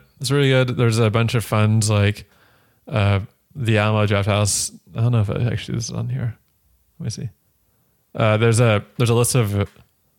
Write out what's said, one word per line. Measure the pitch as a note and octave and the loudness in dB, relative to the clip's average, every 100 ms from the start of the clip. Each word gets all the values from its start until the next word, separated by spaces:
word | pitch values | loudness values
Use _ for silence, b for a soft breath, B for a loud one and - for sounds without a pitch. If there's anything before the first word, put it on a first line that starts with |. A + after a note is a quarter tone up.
| - _ | -10 _
it's | C3 | -2
really | C#3+ C3+ | 0 2
good. | C3 B2+ A#2+ | 2 2 0
There's | A#2+ A2 | 0 2
a | A2+ | 2
bunch | A2 A#2 B2 | 2 0 -2
of | |
funds | - A2 G#2+ A2 G#2+ | -2 0 2 2 2
like, | G#2 G2+ G#2 - b b b b b - | 2 2 -2 -10 b b b b b -8
uh, | A2+ G2+ G2 G#2 _ _ | -2 0 0 -2 _ _
the | D3 A2+ A2 | -6 0 2
Alamo | G#2+ G#2+ G#2 | 2 2 2
Draft | G2+ G2+ | 0 0
House. | G#2 G2+ - - - - E2 | 0 0 -2 -6 -12 -14 -4
I | |
don't | A#2 | 0
know | A#2 | 0
if | G2+ | 0
it | - A#2+ | -2 -2
actually | A2 - - | -4 -6 -8
is | - | -6
on | - A#2+ | -8 -6
here. | B2+ A#2 - _ _ _ _ _ _ | -6 -6 -8 _ _ _ _ _ _
Let | |
me | B2+ | -10
see. | F#3 C#3+ - _ _ _ _ _ _ _ - | -10 -12 -14 _ _ _ _ _ _ _ -2
Uh, | A2 G#2+ | 0 2
there's | A#2 A2+ | 2 2
a, | A#2+ G#2 - - | 2 2 -2 -4
there's | A#2+ | 0
a | A#2 | 2
list | A#2+ C3 | 2 0
of | G#2 G2+ G2+ - _ _ _ | 0 -2 -4 -8 _ _ _